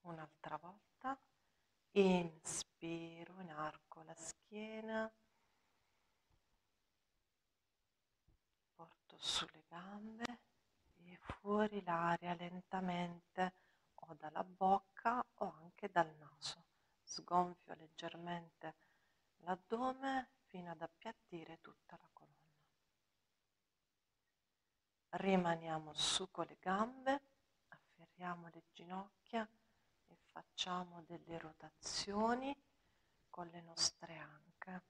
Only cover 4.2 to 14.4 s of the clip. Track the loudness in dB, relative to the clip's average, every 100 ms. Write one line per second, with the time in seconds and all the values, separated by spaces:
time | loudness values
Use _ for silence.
4.2 | -12 -12 _ -8 -6 -6 -2 -2 -2 _
5.2 | _ _ _ _ _ _ _ _ _ _
6.2 | _ _ _ _ _ _ _ _ _ _
7.2 | _ _ _ _ _ _ _ _ _ _
8.2 | _ _ _ _ _ _ -20 _ _ -6
9.2 | 0 0 -2 -8 -14 -12 -10 -10 -10 -6
10.2 | -6 -6 _ _ _ _ _ _ -20 -18
11.2 | -10 -8 0 4 4 2 0 2 4 2
12.2 | 2 -2 -4 -8 -4 -2 0 0 -2 -4
13.2 | _ 0 0 0 _ _ _ -20 -16 -10
14.2 | -8 -4